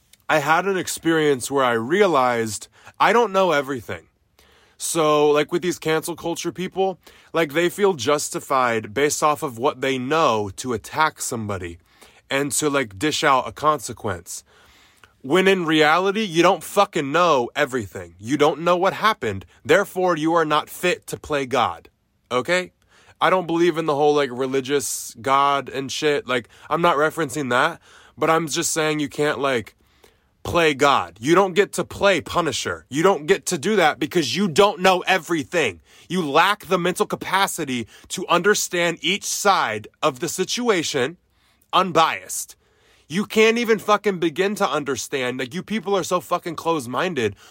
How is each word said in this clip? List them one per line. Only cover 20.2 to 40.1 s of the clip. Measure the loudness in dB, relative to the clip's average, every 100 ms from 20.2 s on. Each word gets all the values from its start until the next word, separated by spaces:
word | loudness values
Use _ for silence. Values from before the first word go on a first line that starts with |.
| 2
are | 2 2
not | 0 -2
fit | -4 -2 -2 -6
to | -12
play | -6 -4 -2
God. | 0 0 -2 -16 _ _ _ -6
Okay? | -4 0 -2 -4 _ _ _ _ -2
I | 2
don't | 2 0
believe | 2 2 2
in | 0
the | 2
whole, | 2 2
like, | 0
religious | -2 -4 -2 -2 -2 -2 -8 -10 -8
God | 0 2 2 0 -4
and | -8 -8
shit. | -4 -2 0 -2
Like, | -4 -4 -14 -6
I'm | 0
not | 2 2
referencing | 0 -2 -6 -4 -2
that, | 0 0 -2 _ -20 -20 -4
but | 0
I'm | 0 0
just | -4 -4
saying | -2 -2 -2
you | -4
can't, | -2 -2 -2
like, | -2 -2 -4 _ _ _ _ _ _ _
play | -4 0 2
God. | 4 4 4 0 -4
You | 2 4
don't | 4
get | 2 0
to | -2
play | -6 0 2 2
Punisher. | 0 -2 -2 -2 -6 -8 -6
You | 0
don't | 2 2 0
get | 0 -2
to | -4
do | 0 2
that | 2 2
because | -2 -2 -2 -2
you | 0
don't | 4 4 4
know | 2 2
everything. | 2 0 0 -4 -2 -2 -2 -4 _ -20 -6
You | -4 2
lack | 4 4 0 -2
the | -2
mental | 0 -2 -2
capacity | -4 -2 0 0 -4 -6 -6 -8 -14 -14
to | -8 0
understand | 2 2 0 0 -2 -2 -2
each | -4 -4
side | -4 -2 2 2 2 -4 -10 _
of | -2